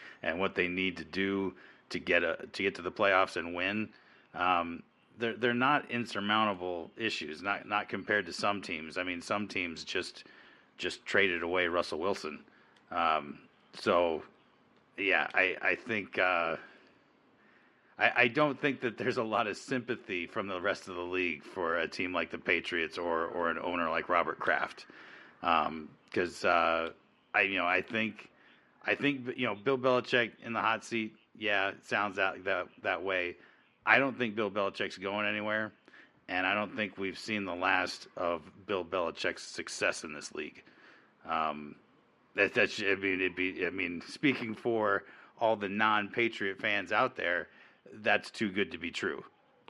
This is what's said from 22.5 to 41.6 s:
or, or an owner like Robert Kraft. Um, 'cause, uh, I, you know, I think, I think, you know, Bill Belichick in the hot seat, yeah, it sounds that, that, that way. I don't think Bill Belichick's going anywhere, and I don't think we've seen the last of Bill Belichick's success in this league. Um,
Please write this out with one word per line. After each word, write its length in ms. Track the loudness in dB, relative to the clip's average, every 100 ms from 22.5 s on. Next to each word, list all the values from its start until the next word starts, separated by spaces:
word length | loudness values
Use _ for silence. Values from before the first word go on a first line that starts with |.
| 0 2 -2 -2 -2
or, 280 | -2 0 -2
or 240 | 0 -2
an 80 | 0
owner 280 | -2 0 0
like 180 | 0 2
Robert 300 | 2 2 -2
Kraft. 480 | 0 0 0 -8 -18 -20 -20 -20 -20 -4
Um, 460 | 2 4 4 -2 -10 -18 _
'cause, 320 | -2 0 0
uh, 460 | 4 4 6 2 0 -8 _ _ _
I, 80 | 2
you 160 | 2 2
know, 80 | 2
I 160 | 2
think, 480 | 0 -2 -2 -4 -20 _ -20 -20 _ _ -2
I 80 |
think, 420 | 2 2 0 -6 -2
you 100 | -2
know, 80 |
Bill 220 | 0 0 2
Belichick 540 | 4 2 4 2 2 -4
in 80 | -6
the 60 | 0
hot 240 | 2 0
seat, 300 | -2 -4 -4 -10 _ -6
yeah, 300 | 0 2 0
it 140 | -4 -2
sounds 300 | 0 0 2
that, 260 | 0 0
that, 240 | -2 -2 -2 -6
that 200 | -2 -2
way. 340 | 0 0 -2 -6 -18 _ _ _ 4
I 120 | 4
don't 180 | 4 0
think 180 | -4
Bill 160 | 0 -2
Belichick's 480 | 0 -2 -2 -6 -4
going 280 | -4 -2 -2
anywhere, 460 | -2 -2 -2 -2 -8 -20 -20 -20 _ -4
and 180 | 0 2
I 80 |
don't 200 | 2 0 -2
think 220 | -4 -4
we've 200 | -6 -6
seen 260 | -4 -4
the 100 | -2
last 540 | 0 2 4 2 -4 -12 -2
of 260 | -2 -2 -6 -20 -4
Bill 180 | -2
Belichick's 580 | 0 -2 -2 -2 -4 -4
success 640 | -10 -10 -10 0 0 0
in 80 | -8
this 220 | -10 -10
league. 280 | -8 -8 -10 -20 -20 -20 -20 _ _ -4
Um, 500 | 0 0 -2